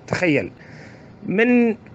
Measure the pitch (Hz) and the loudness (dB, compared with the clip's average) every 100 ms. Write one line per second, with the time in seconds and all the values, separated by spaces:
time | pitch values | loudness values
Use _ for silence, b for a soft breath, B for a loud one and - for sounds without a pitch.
0 | - - 180 131 90 - B B B B | -8 -2 0 0 -2 -12 B B B B
1 | B B - 190 240 247 233 208 - | B B -4 0 2 4 2 -2 -10